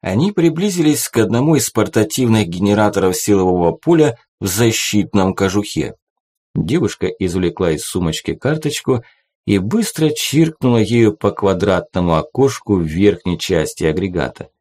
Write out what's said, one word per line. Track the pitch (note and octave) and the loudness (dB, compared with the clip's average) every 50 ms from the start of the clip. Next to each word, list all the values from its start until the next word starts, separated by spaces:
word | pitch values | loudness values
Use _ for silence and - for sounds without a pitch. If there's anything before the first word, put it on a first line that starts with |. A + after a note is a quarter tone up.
| - | -6
Они | F#2+ F#2+ G#2+ D#3 G3+ G#3 | -2 0 0 0 0 0
приблизились | - E3 E3+ D#3+ D#3+ F#3+ G#3 F#3 F3 D#3+ D3+ D3 - - - | 2 2 2 2 2 -2 -2 0 0 2 2 2 0 -2 -4
к | - | 0
одному | A#2+ A2 G2 A2 A#2 C3 D#3 D#3+ | 0 0 2 2 0 2 2 2
из | C#3 A#2 - | 2 0 -2
портативных | - - - - - A2+ A2 - - - C3 A#2+ A2+ A2 G#2 | -2 -2 -2 0 0 0 0 0 0 -2 0 2 2 2 2
генераторов | E2+ E2+ F2+ F#2 G2+ G#2 G#2 G#2+ G#2 F#2+ G2 F#2 F#2 F#2 | 0 -2 -2 0 2 2 4 2 2 0 2 0 0 0
силового | - - - G#2 G2 F#2 F#2 F2+ F2+ F2 E2+ E2 | -2 0 0 2 2 4 2 2 2 2 0 0
поля | - _ D#3+ E3+ E3 D3+ D3 A#2 _ _ _ _ _ | -2 _ 2 4 4 4 2 0 _ _ _ _ _
в | - | -8
защитном | G2 F2+ G2 A#2+ A2+ G#2+ - - - - G#2 G2+ - - G#2 F#2+ F#2+ F#2 | -6 -2 2 2 2 2 0 -4 -2 0 0 0 2 0 0 2 2 0
кожухе. | - G2 F#2+ F2+ G#2 G#2 - - - C#2+ B1 - _ _ _ _ _ _ _ _ _ _ _ _ | 0 -2 0 0 -2 -4 -2 -4 -6 -6 -6 -8 _ _ _ _ _ _ _ _ _ _ _ _
Девушка | - - D#2+ A#2+ F3 C#3+ G2 - _ - | -4 -4 0 0 0 0 -2 -2 _ -6
извлекла | F#2 - - F#2+ F#2 E2+ F#2 F2+ E2+ E2 - F#2+ F2 D#2+ | -6 -4 -2 -4 -2 -2 0 -2 -2 -2 0 -2 -2 -2
из | D2+ - | -2 -6
сумочки | - - F#2+ F2 E2 D#2 - - - C#2+ | -6 -4 -2 -2 -2 -2 -4 -6 -8 -8
карточку | - - B2+ D3+ D#3+ D#3+ D3+ - - - - C3 A#2+ - _ _ _ _ _ _ _ _ | -4 -4 -4 -4 -2 -4 -6 -6 -6 -2 -2 -2 -2 -4 _ _ _ _ _ _ _ _
и | - G2+ G2 | 0 0 0
быстро | F2+ G#2 - A3+ A3 - - - D#3 D#3 | 0 0 -2 -2 -2 -2 -2 -2 -2 -2
чиркнула | D3+ - - - - D3 E3 D#3+ D#3+ _ - B2+ A#2+ A#2 | 0 -2 -6 -2 2 2 2 2 0 _ 0 2 2 2
ею | G#2+ F#2 A#2 A#2+ A#2 G#2+ - | 2 2 2 4 4 4 2
по | - - G#2 | 0 -4 -4
квадратному | - - - G2 F#2+ F2+ F#2 G#2 F#2+ F2 - - _ F#2 F2+ F2 E2 | -2 0 0 0 0 2 0 0 0 0 -2 -4 _ -2 0 0 0
окошку | D#2+ D#2 - _ - C3 C#3 A#2+ - _ - G#2 | 0 -2 -4 _ 0 0 0 0 -4 _ -2 0
в | F#2 E2+ | 0 0
верхней | D#2 D2+ E2+ G2 G#2 G2 E2+ _ F#2+ F2 D#2+ | -2 -2 2 2 2 2 2 _ -6 -4 -4
части | - - F#2+ E2 D#2 D2+ - - - | -2 -2 0 0 0 -2 -4 -2 -2
агрегата. | D#2+ D#2 - G2 G2 F2+ F2 C#2+ B1+ - - - - _ _ | -2 0 0 -4 -4 -4 -4 -4 -4 -6 -12 -18 -18 _ _